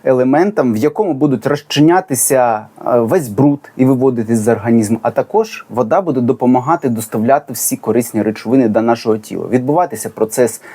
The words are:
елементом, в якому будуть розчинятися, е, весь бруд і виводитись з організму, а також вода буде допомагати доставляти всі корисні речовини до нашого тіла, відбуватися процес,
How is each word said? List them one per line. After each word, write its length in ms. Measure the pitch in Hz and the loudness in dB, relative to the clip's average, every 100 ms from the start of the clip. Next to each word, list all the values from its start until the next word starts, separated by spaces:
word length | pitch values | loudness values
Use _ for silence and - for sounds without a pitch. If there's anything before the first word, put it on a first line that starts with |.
елементом, 680 | 131 127 127 143 202 208 127 | 0 2 4 2 2 2 0
в 40 | 110 | 2
якому 380 | 147 147 208 | 0 0 -2
будуть 320 | 131 147 127 - | 0 0 0 -2
розчинятися, 1200 | 147 - - 156 185 185 127 - 135 123 107 107 - - | -4 -4 2 4 4 0 -2 0 2 2 0 -4 -10 -2
е, 140 | 123 | 0
весь 280 | 113 180 127 | 2 0 -2
бруд 420 | 101 143 139 - - | 0 2 0 -4 0
і 80 | |
виводитись 540 | 131 131 131 120 110 117 | 2 2 2 0 0 0
з 100 | 107 | 0
організму, 500 | 113 117 117 104 110 | 0 2 2 2 0
а 80 | 117 | -2
також 560 | 120 123 208 214 - - | -2 -2 0 -2 -6 -10
вода 300 | 113 117 175 | -4 0 0
буде 200 | 175 127 | 0 0
допомагати 680 | 120 123 127 127 123 170 135 | 0 0 2 2 2 -2 -2
доставляти 640 | 113 110 113 113 143 - | -4 -4 -2 0 0 -2
всі 240 | 120 - 127 | -8 -6 -6
корисні 460 | - 113 120 110 | -2 0 0 -2
речовини 460 | 104 107 113 131 117 | -2 -4 0 2 2
до 140 | 107 | 2
нашого 360 | 113 117 117 110 | 0 0 0 -2
тіла, 280 | - 90 82 | -4 -8 -2
відбуватися 640 | 123 127 156 175 147 110 | -2 0 0 0 -4 -10
процес, 520 | - 110 - 120 - - | -4 -4 0 -2 -2 -18